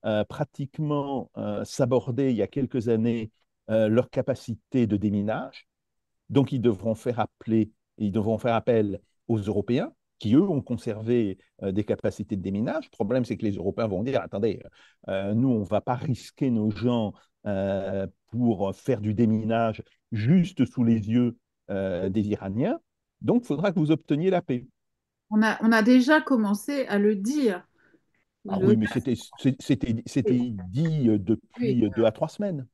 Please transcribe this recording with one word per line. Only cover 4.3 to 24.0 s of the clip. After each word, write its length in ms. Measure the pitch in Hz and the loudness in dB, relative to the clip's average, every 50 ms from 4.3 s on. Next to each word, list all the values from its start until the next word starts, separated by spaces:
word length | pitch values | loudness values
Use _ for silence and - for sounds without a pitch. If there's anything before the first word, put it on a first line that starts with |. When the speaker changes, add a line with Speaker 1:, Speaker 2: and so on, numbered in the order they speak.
| 127 - - - 117 - _ _ - 131 120 | -4 -6 -6 -10 -10 -10 _ _ 0 0 2
Speaker 1:
de 100 | 107 107 | 2 2
déminage. 720 | 101 95 107 98 104 101 104 110 147 240 - - - - _ _ _ _ _ _ _ _ _ _ _ _ _ | 0 0 0 0 0 -2 -2 -4 -6 -6 -10 -14 -20 -20 _ _ _ _ _ _ _ _ _ _ _ _ _
Donc, 240 | - 131 139 120 147 | 2 2 2 2 0
ils 80 | 131 | 0
devront 340 | 104 120 107 92 98 113 110 | 2 2 0 0 -2 -4 -4
faire 240 | - - 131 117 113 | -4 -4 -6 -4 -4
appeler, 540 | 110 - _ _ - - 110 113 110 104 _ _ _ _ _ - | -4 -6 _ _ -6 0 2 2 2 0 _ _ _ _ _ -4
ils 140 | 110 104 92 | -4 -2 0
devront 260 | 110 101 110 110 104 | 0 0 0 -2 -2
faire 160 | - 127 117 | 0 0 0
appel 460 | 113 - - 120 113 107 101 95 98 _ _ _ _ _ | 0 2 2 2 2 2 0 -2 -8 _ _ _ _ _
aux 120 | _ 117 110 | _ -2 -2
Européens, 540 | 101 98 101 101 101 - 120 135 196 311 _ _ _ _ _ _ | 0 -2 -2 -2 -2 0 -2 -2 -2 -4 _ _ _ _ _ _
qui, 140 | - 110 104 | -2 4 4
eux, 120 | 143 208 196 | 4 6 4
ont 120 | 175 139 | 0 -4
conservé, 760 | - - 120 110 - 120 107 107 107 110 123 120 117 98 95 _ _ _ _ _ - | -4 -4 -8 -8 -6 -8 -8 -6 -2 0 2 2 2 0 -4 _ _ _ _ _ -6
euh, 100 | 98 95 | -4 -2
des 100 | 101 104 | -2 -2
capacités 540 | - - - - - 98 - - - 107 | -2 -4 -2 -2 -4 -4 -4 -8 -6 -6
de 60 | 98 87 | -6 -4
déminage. 420 | 98 98 101 113 151 - 320 294 | -4 -2 -2 -2 -2 -4 -6 -8
Le 60 | - | -10
problème, 340 | _ _ 220 196 247 - 123 | _ _ -4 -2 0 -2 -2
c'est 120 | - 117 | -2 -4
que 80 | 92 - | -4 -4
les 120 | 107 101 | -4 -4
Européens 320 | 90 82 98 - - 117 110 | -2 -4 -4 -4 -2 -4 -2
vont 160 | 98 87 107 | -2 -4 -4
dire, « 160 | 127 131 120 85 | -2 -2 -2 -4
Attendez, 380 | 80 - 101 104 113 95 - - - _ _ - _ _ _ _ - | -4 -4 -2 -2 -2 -2 -4 -10 -20 _ _ -20 _ _ _ _ -6
euh, 260 | 95 95 98 101 104 | -4 -4 -2 -2 0
nous, 140 | 113 127 135 | 0 2 2
on 120 | 123 110 | 2 0
ne 40 | 101 | 0
va 160 | 87 107 104 | 0 -2 -2
pas 160 | - - 123 | -2 -2 -4
risquer 540 | 123 - 156 127 - - - _ - 147 135 | -4 -2 -4 -6 -6 -6 -18 _ -4 -2 0
nos 200 | 120 110 107 110 | 0 0 0 -2
gens, 420 | 107 - 113 123 123 120 110 101 - - _ _ _ _ _ | -2 -2 -2 0 0 0 -2 -4 -6 -10 _ _ _ _ _
euh, 600 | 104 101 95 98 98 98 98 98 98 95 98 95 95 - _ _ _ | -6 -4 -2 -2 -2 -2 -2 -4 -4 -4 -6 -6 -6 -10 _ _ _
pour 460 | - 113 123 120 113 87 98 98 95 | -4 0 0 0 2 2 -2 -4 -4
faire 240 | - - - 131 107 | -6 -2 -2 -2 -2
du 140 | 101 107 107 | 0 -4 0
déminage 680 | 98 120 110 110 110 110 107 113 113 117 113 107 - - _ _ _ _ _ - | 2 2 2 2 0 0 0 0 2 2 0 -2 -4 -10 _ _ _ _ _ -6
juste 520 | 110 104 117 165 190 175 - - - 131 | -4 2 4 4 4 4 2 0 -2 -2
sous 180 | - - - 120 | 0 0 0 2
les 260 | 113 113 113 101 107 | 2 2 2 2 0
yeux, 260 | 113 123 123 120 117 _ _ _ _ _ _ - | 2 2 2 2 0 _ _ _ _ _ _ -6
euh, 380 | 101 95 98 95 92 87 92 98 | -4 -2 -2 -2 -2 -2 -2 -2
des 200 | 95 110 101 104 | 0 0 0 0
Iraniens. 500 | 104 - - 98 95 110 139 202 285 339 _ _ _ _ _ _ _ _ | -2 -4 -4 -6 -4 -2 -2 -2 -2 -4 _ _ _ _ _ _ _ _
Donc, 220 | - 113 190 247 240 | -2 0 0 0 2
il 40 | |
faudra 260 | - 143 143 170 208 170 | -2 -4 -2 0 0 0
que 80 | 190 | 2
vous 100 | 156 147 | 2 2
obteniez 400 | 160 151 | 2 0